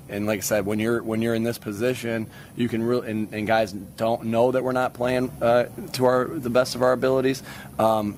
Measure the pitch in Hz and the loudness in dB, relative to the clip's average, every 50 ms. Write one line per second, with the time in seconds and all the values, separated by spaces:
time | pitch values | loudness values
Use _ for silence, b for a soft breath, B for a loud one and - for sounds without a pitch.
0 | - - 90 104 104 107 110 98 - - 110 104 95 98 107 107 110 117 120 113 | -12 -10 -6 -4 -2 -2 -2 -2 -2 0 0 0 0 0 -2 0 0 0 0 0
1 | 92 110 110 110 113 117 117 113 113 117 113 - - 110 104 98 120 127 127 117 | -2 -2 -2 0 0 0 0 0 0 -2 -4 -4 -6 -8 -6 -2 0 -2 -2 -2
2 | 120 117 113 113 110 - B B B B B B 120 117 117 113 113 120 123 123 | -4 -4 -4 -4 -6 -8 B B B B B B -2 -2 -2 0 0 0 0 0
3 | 113 120 107 110 107 - - 107 107 101 110 113 110 92 98 98 95 - - - | -2 -2 -4 -4 -4 -4 -6 -4 0 2 2 2 2 0 -4 -10 -12 -12 -6 -2
4 | 113 113 117 113 117 110 113 117 120 131 127 131 123 131 127 127 127 123 - 120 | -2 0 0 -2 -2 0 2 4 4 4 4 2 0 0 0 0 0 -2 -2 -2
5 | 123 123 127 127 127 123 - - 120 117 120 123 120 - - - 190 - - 127 | -2 0 0 0 0 -2 -2 0 2 4 4 4 4 2 -4 -12 -12 -8 -2 2
6 | 127 127 127 127 123 - 165 160 123 120 120 127 127 127 - 120 127 127 127 123 | 4 4 4 4 2 0 -4 -6 -2 0 2 2 2 2 2 2 2 2 4 4
7 | 131 131 131 131 131 131 131 - - B B B B B B - 110 110 110 110 | 2 2 2 2 2 2 0 -2 -6 B B B B B B 2 2 4 4 2
8 | 104 104 101 | 0 -2 -4